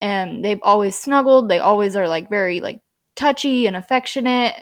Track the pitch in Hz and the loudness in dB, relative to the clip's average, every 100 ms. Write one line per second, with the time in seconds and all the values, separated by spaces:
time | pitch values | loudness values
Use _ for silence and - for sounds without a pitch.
0 | 208 196 185 - 196 208 208 208 196 - | -4 -4 -4 -6 -4 -2 2 2 2 -4
1 | 277 277 269 262 214 175 196 208 202 196 | 0 2 6 4 4 2 2 2 0 0
2 | 170 165 185 208 185 175 - 220 _ _ | -2 -2 -2 -2 -2 -2 -6 -10 _ _
3 | _ - 285 269 285 247 220 185 - 254 | _ -2 -2 0 0 0 0 -2 -2 -4
4 | - 269 247 247 240 - | -2 -4 0 0 0 -4